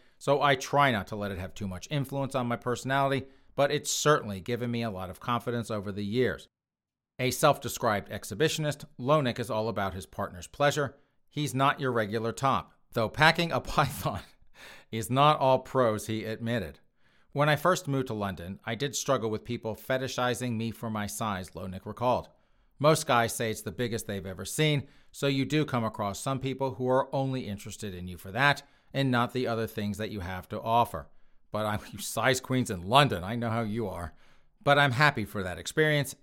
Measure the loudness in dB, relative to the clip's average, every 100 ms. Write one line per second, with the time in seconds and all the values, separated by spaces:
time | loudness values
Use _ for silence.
0 | _ _ 0 4 4 2 2 4 4 4
1 | -2 -4 -4 -4 -8 -8 -8 -8 -4 -4
2 | -2 -4 -2 -2 -2 -2 -2 -2 0 2
3 | 2 0 -4 -14 _ 2 2 2 -2 2
4 | 4 4 2 -6 -4 -4 -2 -2 -4 -4
5 | -8 -6 -2 0 0 -4 -2 -4 -4 -4
6 | -2 2 2 0 -10 _ _ _ _ _
7 | _ -4 -2 2 4 2 -2 -2 0 0
8 | -2 -10 -6 0 0 0 -4 -6 -10 -6
9 | 2 2 2 -2 -2 -2 -2 -2 -2 -4
10 | -8 -6 -6 -8 -10 0 2 2 -2 -6
11 | _ _ _ -6 -2 2 2 2 0 0
12 | 0 -2 -2 0 0 0 -2 _ _ -2
13 | -2 4 6 6 0 -2 0 2 2 0
14 | -6 -6 -10 -20 -20 -20 -20 -20 -10 -6
15 | 0 4 6 6 4 4 2 2 4 2
16 | -2 -4 -4 -4 -2 -2 -4 -10 _ _
17 | _ _ _ 0 2 4 4 2 0 -2
18 | -2 -4 -4 -6 -10 -10 -8 -4 -4 -2
19 | 0 0 0 -4 -4 -6 -6 -6 -2 -2
20 | -2 -2 0 0 -2 -2 -4 -6 -6 -4
21 | -6 -4 -4 -4 -8 -10 -10 -10 -10 -2
22 | 0 0 -2 _ _ _ _ 0 4 4
23 | 4 2 2 0 -4 -4 -6 -4 -4 -4
24 | -6 -6 -8 -8 -4 0 2 2 -2 -12
25 | _ -4 0 0 2 0 0 0 -2 -2
26 | -4 -4 -4 -4 -4 -4 -4 -2 2 2
27 | 2 0 -2 -2 -4 -8 -10 -10 -10 -8
28 | -10 -10 -6 2 4 4 -4 _ _ -2
29 | 2 2 2 0 -2 -2 -2 -4 -4 -4
30 | -6 -6 -6 -8 -8 -6 2 4 4 -2
31 | -10 -18 -20 -20 _ -4 -2 -2 -6 -10
32 | -6 0 2 2 0 -2 0 -4 4 6
33 | 6 2 -4 -4 -2 -2 -2 -4 -4 -6
34 | -8 -12 -20 -20 _ _ 4 4 4 4
35 | 4 2 -4 -4 -4 -6 -4 0 2 2
36 | -2 -4